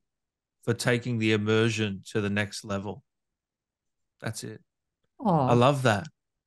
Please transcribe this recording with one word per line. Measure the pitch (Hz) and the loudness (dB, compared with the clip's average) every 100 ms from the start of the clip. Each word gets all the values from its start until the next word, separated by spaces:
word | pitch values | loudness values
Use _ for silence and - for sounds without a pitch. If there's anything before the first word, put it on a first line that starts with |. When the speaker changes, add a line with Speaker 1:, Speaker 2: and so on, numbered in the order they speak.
| _ _ _ _ _ _ - | _ _ _ _ _ _ -6
Speaker 1:
for | |
taking | 113 131 120 123 117 | -2 0 0 -2 0
the | 110 | 2
immersion | 107 107 110 117 110 107 98 - | 2 2 2 2 0 -4 -6 -6
to | 113 | -4
the | 101 | -2
next | 101 101 - 107 | -2 -4 -8 -8
level. | 98 101 113 _ _ _ _ _ _ _ _ _ _ _ _ | -6 -6 -12 _ _ _ _ _ _ _ _ _ _ _ _
That's | 120 113 | -12 -10
it. | 117 110 _ _ _ _ _ - | -12 -16 _ _ _ _ _ -6
Speaker 2:
Aw. | 233 160 127 | 2 2 4
Speaker 1:
I | |
love | 120 127 139 | 4 4 4
that. | 123 101 - _ _ _ | 2 0 -2 _ _ _